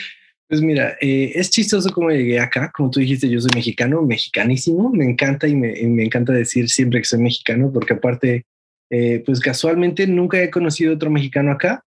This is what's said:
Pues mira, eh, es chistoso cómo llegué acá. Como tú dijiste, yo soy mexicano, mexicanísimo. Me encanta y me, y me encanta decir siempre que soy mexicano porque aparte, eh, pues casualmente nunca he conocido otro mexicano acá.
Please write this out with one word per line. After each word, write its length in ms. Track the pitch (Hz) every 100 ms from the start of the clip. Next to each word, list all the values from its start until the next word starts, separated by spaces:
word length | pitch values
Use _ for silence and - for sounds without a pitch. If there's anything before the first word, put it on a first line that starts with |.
| - - _ _ -
Pues 140 | 156
mira, 340 | 160 147 120 -
eh, 320 | 139 135 135
es 160 | - 185
chistoso 400 | - 208 208 180
cómo 180 | 175 170
llegué 300 | 147 120 120
acá. 300 | 123 127 123
Como 160 | - 135
tú 100 | 135
dijiste, 280 | 131 131 131
yo 100 | 120
soy 100 | 127
mexicano, 460 | 120 117 - 123 160
mexicanísimo. 840 | 147 110 - - 120 127 - 170 240
Me 140 | 220
encanta 420 | 131 120 139 143 151
y 80 |
me, 240 | 143 120 107
y 80 | 117
me 160 | 117
encanta 280 | 110 123 120
decir 380 | 127 113 127 117
siempre 300 | - 127 120
que 40 |
soy 140 | - 120
mexicano 500 | 120 - - 117 135
porque 220 | 127 -
aparte, 540 | 107 123 123 131 120 - _ _ _ -
eh, 320 | 120 120 117 117
pues 140 | 127
casualmente 680 | 135 127 160 170 180 165 196
nunca 360 | 175 180 190
he 60 | 180
conocido 460 | 180 165 151 160
otro 160 | 156 156
mexicano 420 | 151 135 143 143
acá. 300 | 139 180 254 -